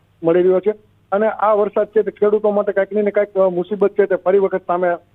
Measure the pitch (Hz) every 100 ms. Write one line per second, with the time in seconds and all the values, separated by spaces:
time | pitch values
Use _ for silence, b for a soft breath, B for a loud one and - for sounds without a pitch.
0 | _ _ 165 175 180 185 190 208 _ _
1 | - 196 220 - 208 208 202 214 208 220
2 | 202 - 208 214 214 202 202 196 196 208
3 | 202 208 202 196 190 175 175 208 196 202
4 | 196 185 180 196 190 190 - 175 180 170
5 | _